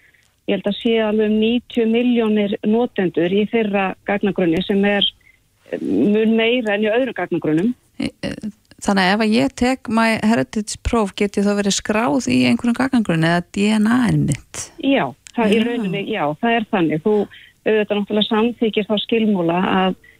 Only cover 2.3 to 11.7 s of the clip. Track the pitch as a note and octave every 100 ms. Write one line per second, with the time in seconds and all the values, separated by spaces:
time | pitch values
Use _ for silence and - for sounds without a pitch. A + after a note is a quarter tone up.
2.3 | G#3+ G3+ G#3 G#3+ A3 B3 - F3+ D#3 E3+
3.3 | G3+ G#3 A3+ G#3 G3+ F#3+ - - G3+ G3+
4.3 | F3+ F3 E3 - G3 G3+ G3+ F#3+ - _
5.3 | _ _ _ - - C#2 F#2+ E3+ G#3 A3
6.3 | A3+ A3+ B3 G#3+ G3+ G#3+ A3+ C4 F#3+ F3
7.3 | E3 D#3 D#3 A3 B3 _ - - - -
8.3 | - G#3+ - _ - - G3 F3+ G#3 A3
9.3 | A3 C4+ - B3 C4 - A3 A3+ A3 G#3+
10.3 | A#3 C4 A3 G#3 - - A#3 G3 - G3+
11.3 | - G3+ G3+ G3